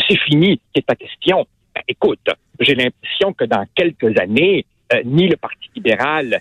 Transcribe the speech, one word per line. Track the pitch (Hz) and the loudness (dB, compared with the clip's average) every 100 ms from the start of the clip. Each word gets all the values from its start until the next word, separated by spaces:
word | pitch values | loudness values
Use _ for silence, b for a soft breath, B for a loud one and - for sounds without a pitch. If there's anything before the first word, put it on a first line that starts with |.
| - | 0
c'est | 202 | 0
fini, | - 147 185 175 - | 2 4 4 2 -2
c'est | - - | -4 -2
ta | 123 | -4
question ? | - - - 185 - _ _ - | -6 -4 0 0 -2 _ _ -14
Ben, | - | -10
écoute, | - 208 - - 82 _ - | -2 -2 0 -4 -4 _ -4
j'ai | 120 131 | 0 0
l'impression | 127 - - - 196 | -2 -4 -10 -2 -2
que | - | 0
dans | 117 117 98 - | -2 -2 -2 -2
quelques | 175 - 110 107 | -2 0 0 0
années, | 95 110 180 175 - _ _ | 0 0 2 0 -2 _ _
euh, | 117 | -2
ni | 113 143 185 | 0 2 2
le | 156 | 0
Parti | 110 - - - | -4 -14 -18 -6
libéral, | 117 104 135 156 131 - | -2 0 0 -2 -2 -4